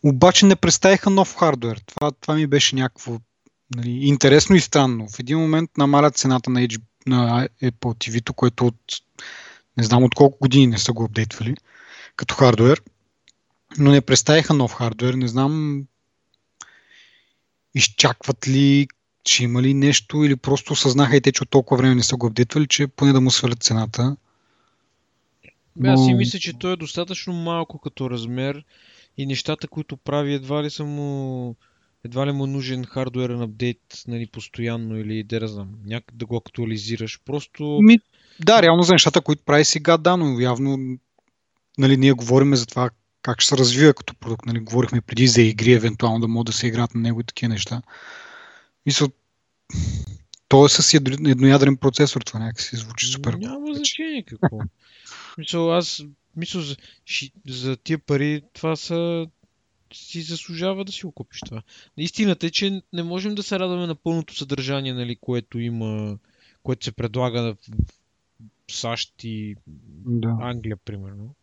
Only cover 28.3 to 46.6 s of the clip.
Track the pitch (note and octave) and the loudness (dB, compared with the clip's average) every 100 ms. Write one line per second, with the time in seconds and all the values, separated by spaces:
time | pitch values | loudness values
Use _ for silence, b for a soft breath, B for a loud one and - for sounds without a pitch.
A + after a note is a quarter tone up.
28.3 | B2 C3 C#3 D3+ b b b b - C3+ | -6 -6 -8 -14 b b b b -10 -6
29.3 | C3 - D#3 D#3 - D3+ C3+ - C#3+ C#3+ | -6 -6 -8 -8 -12 -12 -12 -4 -4 -2
30.3 | C#3+ C3 D3 D3 D3 D3 D3 C#3+ C#3 C3+ | -4 -4 -4 -4 -8 -10 -8 -8 -6 -8
31.3 | B2+ B2 A#2 _ _ _ _ A#2 B2 C#3 | -8 -10 -12 _ _ _ _ -10 -4 -4
32.3 | C#3 C3+ C#3 C3 B2+ B2 - C3 B2 B2+ | -2 -4 -4 -6 -8 -8 -8 -6 -4 -4
33.3 | A#2+ A#2 G#2+ A#2+ A#2+ _ - - A#2 A#2 | -4 -8 -6 -6 -6 _ -20 -12 -10 -10
34.3 | - - - A#2 A#2 A2+ A2 G#2+ A2 G#2+ | -14 -18 -8 -6 -6 -8 -8 -8 -8 -6
35.3 | A2+ A2 G#2 G2 G#2+ G2+ A#2 - A#2 A2+ | -6 -6 -10 -14 -16 -12 -12 -12 -16 -8
36.3 | A#2 - - A#2 A2 G#2+ A2+ A2 - - | -8 -8 -8 -6 -6 -8 -8 -8 -12 -8
37.3 | D3 - - D3 D3 G#3+ A#3 _ b b | -10 -10 -10 -4 6 8 8 _ b b
38.3 | b E3 A3+ E3+ E3 F3 F3 - E3 - | b 4 6 6 6 6 6 6 2 0
39.3 | D3+ - D3 D3+ D#3+ D3 E3 D#3+ F3+ D#3 | -4 2 2 2 0 2 2 4 2 0
40.3 | B2 B2 A#2+ C#3 C3+ C3 B2+ _ _ _ | 0 -2 0 -2 -4 -6 -10 _ _ _
41.3 | _ _ _ _ - C3+ C3+ C3+ B2+ A#2 | _ _ _ _ 2 4 6 6 4 4
42.3 | C3 C#3 C3+ A#2 - B2 _ _ _ - | 4 4 2 -2 -4 -4 _ _ _ -8
43.3 | A#2+ - C3+ B2 B2 D3+ C#3+ - - - | -2 0 2 2 6 4 4 -4 -14 -10
44.3 | A2+ - A#2 G#2+ A#2 A#2+ A#2+ - A#2 B2+ | -8 -6 -6 -2 -2 0 -2 -4 2 4
45.3 | A#2+ A2+ G#2 A2 A#2+ A2+ G#2+ A#2 A2+ A2+ | 6 4 4 4 4 4 -2 -2 0 -2
46.3 | A2+ A#2 A2 | -2 -4 -4